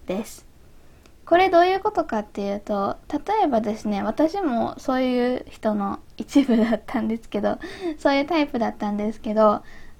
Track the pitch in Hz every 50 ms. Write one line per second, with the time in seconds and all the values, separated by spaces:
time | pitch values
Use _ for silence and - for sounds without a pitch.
0 | - - 180 208 220 - - - - - - - - - - - - - - -
1 | - - - - - - 339 349 381 381 359 339 349 370 381 381 - 427 - 359
2 | 311 - - 214 208 - - 214 202 202 202 208 - - 208 202 196 202 - -
3 | - - - 294 - - 415 440 392 302 247 220 233 214 214 214 - 214 208 196
4 | 202 208 226 - 208 214 - 403 381 294 240 226 226 - - - - - 262 254
5 | 262 254 247 247 240 247 254 - - - - - - 220 214 208 196 196 - -
6 | - - - - 226 - - 285 269 247 233 233 214 226 226 208 - - - 233
7 | 220 220 226 226 - - - 208 208 202 208 - - 359 403 - 381 349 302 -
8 | - 294 277 277 285 294 359 311 294 285 - 240 220 214 214 - 214 208 208 208
9 | 208 214 220 - - 220 208 214 220 214 208 - - - - - - - - -